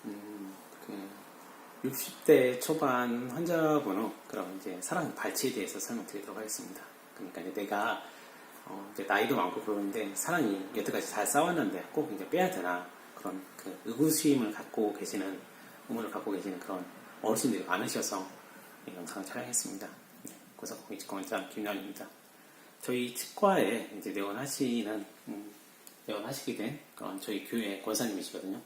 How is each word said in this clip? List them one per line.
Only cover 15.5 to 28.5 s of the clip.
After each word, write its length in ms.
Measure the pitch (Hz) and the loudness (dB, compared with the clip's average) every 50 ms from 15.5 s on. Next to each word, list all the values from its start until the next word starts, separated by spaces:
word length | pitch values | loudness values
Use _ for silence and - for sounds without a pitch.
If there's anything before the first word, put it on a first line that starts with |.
| - - - - - - - | -18 -18 -18 -18 -18 -18 -8
의문을 240 | - 117 117 110 104 | -6 -4 -4 -4 -4
갖고 220 | 95 92 - 110 101 | -6 -4 -2 -2 -2
계시는 260 | 92 87 101 92 90 | -2 -2 -2 -4 -4
그런 260 | - - 98 92 90 - - - - - - - | -4 -4 -4 -4 -4 -8 -12 -16 -16 -16 -12 -2
어르신들이 420 | - 107 117 113 - 131 107 92 90 | 2 4 4 4 4 4 2 2 2
많으셔서 640 | - 90 95 117 - - 117 95 - 104 95 92 - - - - - - - - - - - - - | 0 0 0 2 0 0 0 0 0 0 -2 -4 -6 -10 -16 -18 -18 -18 -18 -18 -18 -18 -14 -12 -12
이 40 | 95 | -10
영상을 320 | 90 87 - - 101 92 | -8 -8 -6 -6 -6 -6
촬영했습니다. 640 | - - 123 120 120 123 - - 98 98 95 - 92 - - - - - - - | -4 -4 -6 -6 0 0 0 0 0 -6 -8 -8 -10 -12 -14 -20 -20 -20 -18 -16
네, 100 | - - - - - - | -16 -16 -16 -20 -20 -14
고사공익치과원장 920 | - - - - - - - 104 95 - - 101 95 98 - 113 98 95 - | -10 -8 -8 -8 -8 -8 -10 -10 -10 -8 -6 -4 -4 -4 0 -2 -2 -2 -2
김남입니다. 560 | - 110 104 104 101 95 95 98 95 - 95 - - - - - - - - - - - - - - - | -6 -4 -2 -2 -2 -4 -4 -8 -8 -10 -12 -12 -14 -20 -20 -20 -20 -20 -20 -20 -20 -20 -20 -20 -18 -8
저희 340 | - - 127 123 123 123 123 | -4 0 0 0 0 -2 -2
치과에 720 | - - - - - - 196 190 165 113 92 117 113 - - - | -6 -8 -8 0 6 6 8 8 8 6 4 4 0 -2 -6 -10
이제 140 | 98 - - | -8 -6 -4
내원하시는, 960 | 87 101 98 101 101 113 135 139 - - 143 123 120 120 107 101 107 107 101 - - - - - | -2 -2 -2 -2 -2 -2 -4 -4 0 2 2 4 4 2 2 0 -2 -4 -4 -8 -14 -14 -10 -10
음, 260 | 110 101 104 104 101 - - - - - - - - - - | -8 -8 -10 -12 -14 -18 -20 -20 -20 -20 -20 -20 -20 -14 -8
내원하시게 480 | - 107 104 107 120 135 - - - 107 | -6 -4 -4 -4 -4 -6 -4 -2 -4 -2
된 240 | - 104 120 147 147 - - - | -2 -2 -2 -2 -4 -10 -16 -12
그런 240 | - - 98 95 98 | -8 -6 -6 -6 -6
저희 240 | - - 107 95 - | -4 -2 -4 -4 -2
교회 340 | - 113 117 110 104 98 95 | -2 -2 0 0 0 -2 -2
권사님이시거든요. 800 | - 107 107 - 123 113 101 92 - - - 92 90 95 | -2 0 2 2 2 2 0 -2 -4 -4 -6 -6 -4 -4